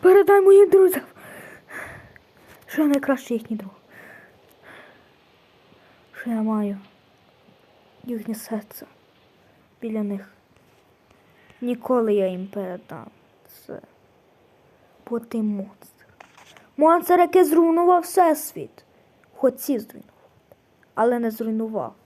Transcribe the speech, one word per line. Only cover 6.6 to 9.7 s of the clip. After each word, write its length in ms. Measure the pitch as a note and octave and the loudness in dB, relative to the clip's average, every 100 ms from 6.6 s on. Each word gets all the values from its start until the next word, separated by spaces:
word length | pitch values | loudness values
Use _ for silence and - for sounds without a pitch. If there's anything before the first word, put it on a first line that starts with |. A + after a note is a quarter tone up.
| G#3 G3 - _ _ _ _ _ _ _ _ _ _ _ | -4 -8 -14 _ _ _ _ _ _ _ _ _ _ _
їхнє 300 | - A#3 G#3 | -12 -12 -10
серце 520 | A3 - A3 G#3+ - - _ _ _ _ _ _ _ _ | -14 -10 -12 -12 -20 -20 _ _ _ _ _ _ _ _